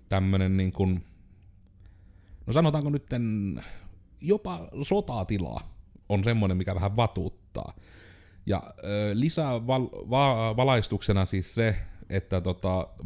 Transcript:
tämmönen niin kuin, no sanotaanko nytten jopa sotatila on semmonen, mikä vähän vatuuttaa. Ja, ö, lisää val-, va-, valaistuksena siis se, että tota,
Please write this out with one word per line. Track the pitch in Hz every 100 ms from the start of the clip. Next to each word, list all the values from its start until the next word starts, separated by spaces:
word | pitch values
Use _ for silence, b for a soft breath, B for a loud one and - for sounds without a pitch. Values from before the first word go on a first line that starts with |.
| -
tämmönen | 98 92 98 95 95
niin | 92
kuin, | - 95 90 - - - - - - - - b b b b b b -
no |
sanotaanko | 123 165 151 147
nytten | 143 - 123 117 107 98 65 B B B - - -
jopa | 147 208 190 180 - 123
sotatila | 143 202 202 120 92 104 85 55 - - - - -
on | 101
semmonen, | 104 117 101 92
mikä | 95
vähän | 92 98 107
vatuuttaa. | 113 - 82 - - - - - B B B B B B -
Ja, | 98 - -
ö, | - 104 104
lisää | 104 151 165 147 120 117
val-, | 131 123 50 -
va-, | 127 139 117 113 110
valaistuksena | 131 127 104 101 - 98 95
siis | 98 90
se, | - 113 104 B B -
että | 98 - 95
tota, | 90 90 95 92 80 -